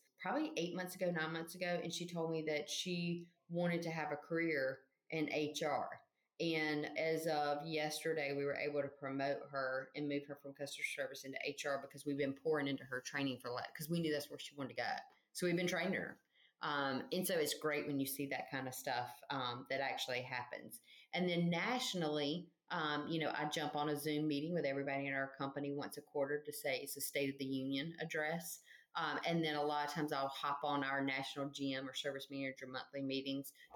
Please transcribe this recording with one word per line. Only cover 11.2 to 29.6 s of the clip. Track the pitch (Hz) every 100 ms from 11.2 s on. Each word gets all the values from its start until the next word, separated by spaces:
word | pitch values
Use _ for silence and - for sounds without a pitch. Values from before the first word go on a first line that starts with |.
into | 139 135
H | - 143 147
R | 139
because | 139 143 147
we've | 139
been | 139
pouring | 135 160 151 139
into | 135
her | 131 127
training | - 143 139 123
for, | 123
like, | 123 - -
'cause | 151
we | 170
knew | 160
that's | 147 -
where | 143
she | - 143
wanted | 127
to | 117
go. | 113 - - - _
So | - 180
we've | 170
been | 180
training | 180 185
her. | 135 - - _ _ - _
Um, | 156 143 139 127 -
and | 180 185
so |
it's | 175 147
great | - 151 143 147
when | 139
you | 135
see | - 139
that | 131 -
kind | 135 131
of |
stuff, | 123 143 123 123 - -
um, | 139 123 120 135
that | 135
actually | 135 123 - 123
happens. | 127 127 - - - - - - -
And | 175 180
then | 175 170
nationally, | 170 202 254 254 180 156 151 143 170 175 _ _
um, | 170 151 147 147
you | 165
know, | 151
I | - 151
jump | 165 147 147
on | 151
a | 143
Zoom | 156 151 151
meeting | 143 160
with | 170
everybody | 143 139 139 139 139
in |
our | 135 135 -
company | 139 143 143
once | 143 - -
a |
quarter | - 147 139 147
to | 147
say | 143 143 127
it's | 135 143
a |
State | - 147 139
of | 139
the |
Union | 135 135 135 139 165 165
address. | 160 160 151 170 170 - - - _
Um, | 170 156 143 -
and | 170
then | 156
a | 151